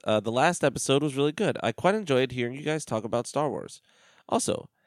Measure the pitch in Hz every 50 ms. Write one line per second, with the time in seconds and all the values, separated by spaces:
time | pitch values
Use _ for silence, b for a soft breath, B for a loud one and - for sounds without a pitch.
0 | - - 107 107 98 113 113 127 147 175 175 - - 139 110 - - - 135 139
1 | 151 151 131 139 143 151 160 - 208 151 104 - - 113 - - - 180 208 220
2 | 208 151 135 127 131 120 123 127 120 120 127 139 151 147 156 156 - - 120 110
3 | 104 110 107 120 123 - - 139 151 139 101 73 50 50 - - b b b b
4 | b b b b b - - 240 - - - - - - _ _ _